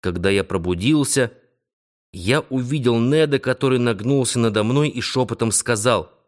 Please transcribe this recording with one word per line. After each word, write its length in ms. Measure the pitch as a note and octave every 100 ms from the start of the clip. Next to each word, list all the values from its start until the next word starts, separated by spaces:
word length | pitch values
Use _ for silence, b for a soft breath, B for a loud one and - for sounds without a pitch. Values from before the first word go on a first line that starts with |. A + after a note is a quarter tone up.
Когда 280 | F#2 F2 F2+
я 140 | G2
пробудился, 880 | F#2+ G2 F2 F2 A2 D3+ C3+ - A#2 - _ _ _ _ _ _ _
я 300 | - F2 C#3+
увидел 580 | - C3 B2 D3+ B2 A#2
Неда, 400 | A#2+ D3+ D3+ C#3
который 400 | C3 B2+ C3+ C3
нагнулся 600 | A#2+ G2+ G#2+ C#3 B2 A#2+
надо 240 | A2+ G#2+
мной 260 | G#2+ C3+ D3+
и 120 | B2
шепотом 500 | - C3+ B2 A2+ A2+
сказал 600 | G#2 - A2+ A2+ G#2+ D2+ _